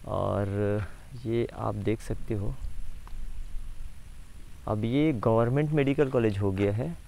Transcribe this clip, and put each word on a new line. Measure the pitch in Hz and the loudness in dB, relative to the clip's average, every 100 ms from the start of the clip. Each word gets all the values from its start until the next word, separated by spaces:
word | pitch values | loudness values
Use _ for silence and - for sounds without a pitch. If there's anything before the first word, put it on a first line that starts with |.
| - | -2
और | 95 98 98 101 101 104 104 101 - - 123 113 | 0 0 0 0 0 2 0 -2 -8 -14 -8 -2
ये | 117 117 | 0 0
आप | - 110 | -2 -4
देख | 107 98 110 | -2 0 -2
सकते | - 110 - | -2 -4 -2
हो, | 107 101 131 - - - - - - - - - - - - - - - - - - - - - | 0 -2 -2 -2 -2 -2 -4 -6 -4 -2 -4 -2 -4 -4 -6 -6 -8 -12 -14 -14 -14 -12 -10 -4
अब | 107 | 0
ये | 110 135 156 | 2 4 4
गवर्नमेंट | 123 117 113 120 135 151 | 4 4 6 6 4 2
मेडिकल | 151 135 139 135 | 4 4 4 4
कॉलेज | 131 113 98 | 4 4 4
हो | 101 | 0
गया | 95 101 | 2 2
है। | 104 147 165 | 2 -2 -6